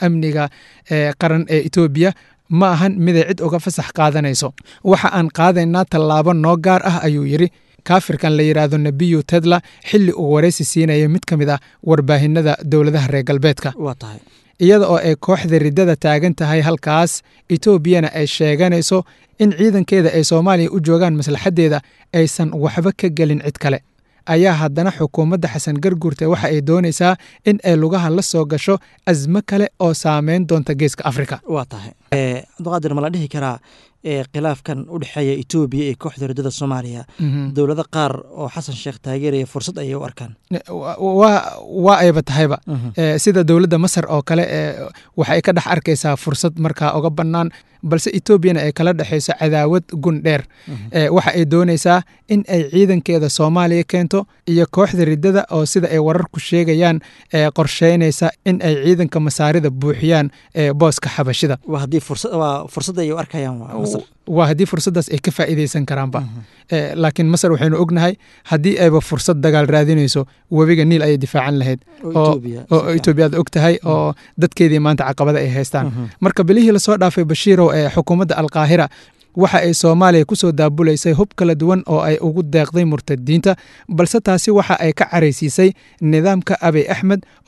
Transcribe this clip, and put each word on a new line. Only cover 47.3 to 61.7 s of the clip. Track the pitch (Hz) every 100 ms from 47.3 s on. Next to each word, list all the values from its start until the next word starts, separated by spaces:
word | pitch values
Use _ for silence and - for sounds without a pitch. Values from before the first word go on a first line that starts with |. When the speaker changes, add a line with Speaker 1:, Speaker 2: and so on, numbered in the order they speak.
| 170 170 - _ _ 156
Speaker 1:
balse | 160 -
Etoobiyana | 180 - 202 180 165
ay | 147
kala | 143 170
dhexayso | 170 156 156 - -
cadaawad | 156 151 151 180 - 160
gun | 170 151
dheer. | 156 147 - _ -
Speaker 2:
Mhm. | 131 107
Speaker 1:
Eh, | 165 147
waxa | 175 - 175
ay | 160
doonaysaa | 165 180 165 180 180 - _ -
in | 208 196
ay | 180 143
ciidankeeda | 170 196 180 - 165 151
Soomaaliya | - 156 170 175 170
keento | 165 180 175 196 202 _ -
iyo | 170 165
kooxda | 180 196 180 156
riddada | 156 185 190 -
oo | 165 151
sida | 190 165
ay | 156
wararku | 156 170 170 156
sheegayaan, | - 170 165 160 170 160 - - _
eh, | 160 151
qorsheynaysa | - 156 - 165 170 160 - 165 - 196
in | 185
ay | 175 147 147
ciidanka | 180 175 160
masaarida | 151 - 151 165 151
buuxiyaan, | 131 147 135 156 160 143 - _
eh, | 160 147
booska | 143 165 - 135
xabashida. | - 131 123 151 127
Speaker 2:
Waa | -